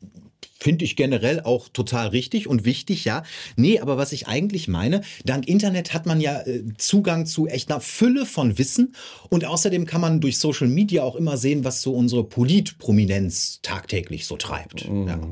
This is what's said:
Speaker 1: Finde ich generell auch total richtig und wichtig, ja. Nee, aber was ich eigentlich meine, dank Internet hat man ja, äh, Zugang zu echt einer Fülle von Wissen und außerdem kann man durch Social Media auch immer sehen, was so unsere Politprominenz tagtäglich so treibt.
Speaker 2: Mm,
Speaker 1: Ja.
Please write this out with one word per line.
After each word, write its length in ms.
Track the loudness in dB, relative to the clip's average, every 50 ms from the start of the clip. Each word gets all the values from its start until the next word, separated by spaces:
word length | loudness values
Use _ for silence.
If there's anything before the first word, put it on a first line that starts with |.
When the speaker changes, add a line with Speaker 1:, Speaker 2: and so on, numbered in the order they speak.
| -20 -20 -20 -20 -20 -20 _ _ -20 -20 _ _
Speaker 1:
Finde 260 | 2 2 2 2 0
ich 100 | -2 0
generell 440 | 0 2 2 2 2 2 0 0 0
auch 300 | 0 0 0 0 -2 -4
total 400 | -6 -4 -4 -2 -2 -2 -2 0
richtig 360 | 0 -2 -2 0 -2 -2 0
und 200 | 0 0 2 2
wichtig, 380 | 2 0 0 -2 -4 -4 -2 0
ja. 200 | -2 -2 -2 -4 -10 -14 -14 -16 -4 2
Nee, 240 | 4 4 6 4 4
aber 180 | 2 0 0
was 140 | 0 -2 -2
ich 160 | -6 -8 -6
eigentlich 400 | -4 -2 -2 0 -2 -2 -4 -2
meine, 340 | -2 -2 0 0 0 0 0 -2 -6 -14 -6 -4
dank 220 | -2 -2 -2 0
Internet 440 | 2 2 4 4 2 0 -2 -4 -4
hat 140 | -6 -4 -2
man 160 | 0 2 2
ja, 180 | 2 0 -2 -2
äh, 200 | -4 -6 -6 -4 -6 -8 -6
Zugang 480 | -4 0 4 4 4 4 4 2 0 -2
zu 220 | -2 -2 -2 -2
echt 240 | -2 -2 -4 -4 -4
einer 100 | -4 -4
Fülle 460 | -6 -8 0 2 4 4 4 2 -2
von 320 | -2 -2 0 0 2 2 2
Wissen 340 | 0 0 2 2 2 2 0 -8 -20 -20 -20 -20 -4 -2
und 140 | 0 0 0
außerdem 440 | 0 -2 0 0 0 0 0 -2
kann 140 | -2 -2 0
man 200 | 2 2 2 2
durch 160 | 2 0 0
Social 300 | 0 0 -2 0 2 2
Media 340 | 2 4 4 2 2 2 0
auch 140 | 0 0 -2
immer 220 | -2 -2 -2 -2
sehen, 260 | 0 0 2 2 0 0
was 180 | -2 -4 -4
so 140 | -2 -2 2
unsere 280 | 2 2 4 2 0 0
Politprominenz 1400 | 0 0 0 2 4 4 4 2 0 -6 -4 0 4 4 4 4 4 2 0 0 -2 -2 -4 -4 -6 -6 -8 -8
tagtäglich 640 | -8 -8 -8 -6 -4 -4 -4 -4 -6 -8 -10 -8
so 100 | -10 -8
treibt. 500 | -8 -6 -8 -8 -10 -10 -12 -12 -12 -8
Speaker 2:
Mm, 200 | -4 -4 -2 -2
Speaker 1:
Ja. 120 | -2 -4 -4 -6 -8